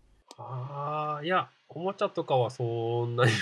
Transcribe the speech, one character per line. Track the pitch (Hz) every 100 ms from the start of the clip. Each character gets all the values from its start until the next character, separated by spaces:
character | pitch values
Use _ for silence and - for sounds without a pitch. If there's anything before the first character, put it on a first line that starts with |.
| _ _ - -
あ | 120 127 131 143 147 151 151 147
ー、 |
い | 156
や、 | 185 - _ -
お | 151
も | 180
ち | 196
ゃ | 202
と | -
か | 143 131
は | 113
そ | - 120 117 113 120 120
ん | 120
な | 123
に | 110